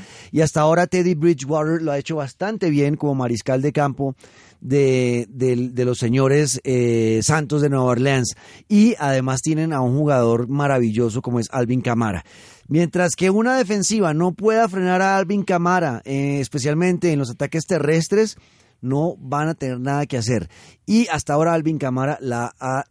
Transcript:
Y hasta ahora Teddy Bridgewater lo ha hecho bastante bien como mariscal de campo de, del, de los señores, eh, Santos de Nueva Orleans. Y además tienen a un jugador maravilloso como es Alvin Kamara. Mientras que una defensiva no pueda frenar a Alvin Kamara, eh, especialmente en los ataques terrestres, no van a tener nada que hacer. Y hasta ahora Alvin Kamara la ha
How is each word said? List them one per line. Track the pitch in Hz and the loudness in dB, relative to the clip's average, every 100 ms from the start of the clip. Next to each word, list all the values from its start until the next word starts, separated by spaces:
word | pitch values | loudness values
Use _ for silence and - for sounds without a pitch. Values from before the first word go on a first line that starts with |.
| - - - | -14 -20 -4
Y | 147 | 0
hasta | 156 160 | 2 2
ahora | 151 170 180 | 2 4 2
Teddy | 185 175 156 | 0 0 2
Bridgewater | 170 143 135 156 151 165 | 2 2 -2 -2 0 -2
lo | 156 | -2
ha | 143 | -4
hecho | 135 156 | -4 -6
bastante | 135 - 190 220 175 | -6 -6 -6 -2 0
bien | 143 143 156 | 2 2 0
como | 147 135 | -2 0
mariscal | 123 117 - 131 | -2 -2 0 0
de | 143 | 0
campo | 147 143 135 139 - - - - _ | 0 -2 -2 -4 -6 -18 -20 -20 _
de, | 127 139 135 131 123 120 107 | 0 2 4 2 2 -2 -4
del, | 127 127 123 123 | -2 0 0 -2
de | 123 123 | -2 -2
los | 120 | 0
señores, | 117 131 135 143 147 127 | 0 2 4 2 2 -2
eh, | 135 127 120 117 110 110 | -2 0 2 2 2 2
Santos | 110 156 147 151 | 2 0 0 0
de | 143 | 0
Nueva | 135 127 | 2 2
Orleans. | 120 135 135 120 - - - _ | 2 2 0 -2 -8 -20 -20 _
Y | 208 226 - | 4 6 4
además | 143 135 131 131 | 0 0 0 -2
tienen | 156 156 160 | -2 0 0
a | 147 | 0
un | 127 135 | 0 2
jugador | 151 131 117 117 120 | 2 2 4 2 0
maravilloso | 143 143 131 117 107 117 117 | 0 0 2 2 2 0 -2
como | 127 120 | -2 -4
es | 110 | -2
Alvin | 127 117 127 | -4 -2 -2
Kamara. | 123 117 113 87 - - - - - | 0 0 -2 -4 -8 -20 -20 -20 -2
Mientras | 151 170 175 180 - | 0 0 0 -2 0
que | 185 | 0
una | 202 233 262 | 2 2 0
defensiva | 190 208 - 220 175 | 0 -2 0 0 0
no | 151 180 | 2 0
pueda | 165 214 220 226 | 0 0 2 2
frenar | 190 180 180 | 0 0 2
a | 190 196 | 2 0
Alvin | 180 202 | 0 -2
Kamara, | 196 175 175 180 160 113 120 | 0 0 2 2 0 -4 -6
eh, | 139 139 143 | -4 -2 -2
especialmente | 131 147 139 156 180 175 175 | -4 -4 -2 0 0 0 0
en | 147 | 0
los | 123 | -2
ataques | 120 143 160 - | -6 -4 -4 -2
terrestres, | 170 143 165 160 202 220 - _ _ _ _ | -2 2 0 2 0 0 -4 _ _ _ _
no | 127 139 165 190 | -4 0 -2 -4
van | 131 143 156 | -6 -2 -2
a | 160 | -4
tener | 135 123 | -6 -6
nada | 131 143 147 | -4 -4 -2
que | 127 | -4
hacer. | 110 113 80 - - _ - | -2 -2 -4 -14 -20 _ 0
Y | 220 233 | 0 2
hasta | 151 - | -2 -2
ahora | 147 165 | 0 2
Alvin | 165 156 156 | 0 0 -2
Kamara | 135 127 135 151 | -2 -2 -2 -4
la | 131 117 120 - | -4 -4 -6 -6
ha | 131 131 - | -4 -4 -6